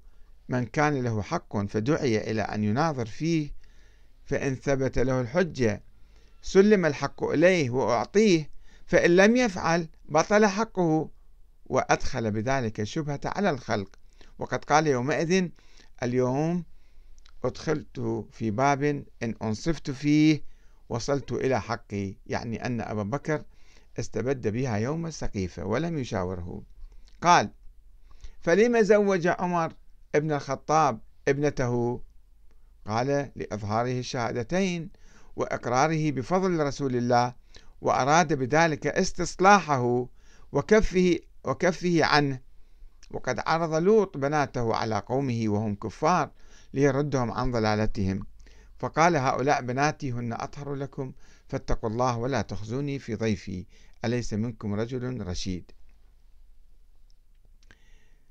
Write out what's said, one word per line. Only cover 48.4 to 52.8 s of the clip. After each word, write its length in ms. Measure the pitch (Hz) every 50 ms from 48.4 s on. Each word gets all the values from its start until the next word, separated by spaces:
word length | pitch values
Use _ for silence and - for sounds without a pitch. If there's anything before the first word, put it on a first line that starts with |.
| - - - - - - - -
فقال: 380 | 127 120 - 151 165 180 170
'هؤلاء 460 | 139 127 135 131 - 127 147 135 135
بناتي 500 | 127 123 123 135 147 151 147 - 131 127
هن 200 | 117 120 120 117
أطهر 420 | 117 - - - - 147 143 139 143
لكم، 380 | 135 139 135 - 143 131 131 123 - - - - - - -
فاتقوا 420 | 139 135 - - - - - 110
الله 260 | 107 120 127 127 120
ولا 260 | 117 117 135 139 110
تخزوني 560 | 95 - 107 104 107 107 117 135